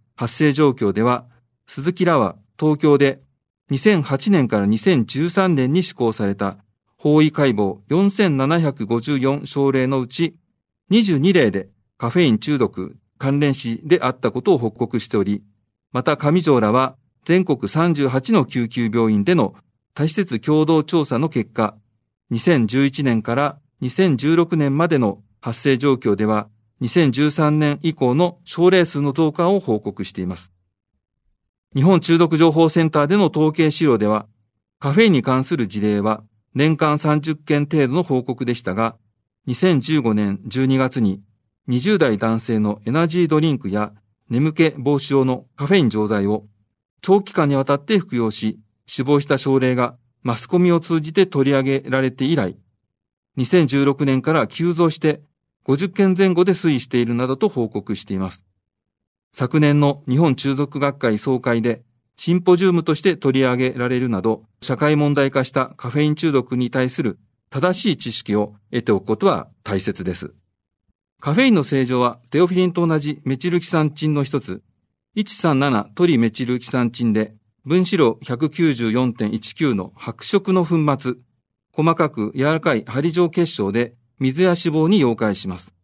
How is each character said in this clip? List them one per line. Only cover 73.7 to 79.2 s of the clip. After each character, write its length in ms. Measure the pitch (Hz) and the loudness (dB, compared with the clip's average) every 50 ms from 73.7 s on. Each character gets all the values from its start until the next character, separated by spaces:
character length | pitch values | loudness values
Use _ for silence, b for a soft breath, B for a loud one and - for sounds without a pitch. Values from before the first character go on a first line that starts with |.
| 180 156 151 | 0 0 0
ン 80 | 147 | 0
チ 160 | 151 - 156 | -2 -2 -2
ン 60 | 151 147 | -2 0
の 100 | 143 135 | -2 -2
一 160 | - 147 135 | -2 -4 -6
つ、 240 | - 95 90 - _ _ _ _ _ _ _ _ _ _ _ | -6 -6 -12 -12 _ _ _ _ _ _ _ _ _ _ _
一 200 | 208 208 - - | -6 -6 -6 -6
三 260 | - - 165 139 131 | 0 2 2 2 4
七 300 | 143 143 120 104 104 - - | 2 2 0 0 -2 -4 -2
ト 100 | - 175 | 0 2
リ 120 | 175 147 | 2 4
メ 120 | 113 117 110 | 2 2 0
チ 160 | - - 123 | -2 -4 -4
ル 140 | 120 127 123 | -4 -4 -6
キ 80 | - | -6
サ 160 | - 139 127 120 | -4 -2 -2 -2
ン 80 | 117 | -2
チ 120 | 120 - 120 | -4 -2 -2
ン 80 | 113 | 0
で、 220 | 104 107 107 - - _ _ _ _ _ _ | 0 0 -2 -4 -8 _ _ _ _ _ _
分 200 | 131 165 185 180 | -2 0 0 0
子 120 | 180 202 | 0 2
量 200 | 170 143 - - - | 2 2 2 2 -2
百 280 | - - 123 123 156 143 | -8 -8 -4 -4 -4 -4
九 240 | - 180 165 151 131 | -2 0 0 0 0
十 180 | 117 117 110 | 0 -2 0
四 220 | 113 123 127 120 117 | 0 0 0 -2 -2
点 200 | - | -4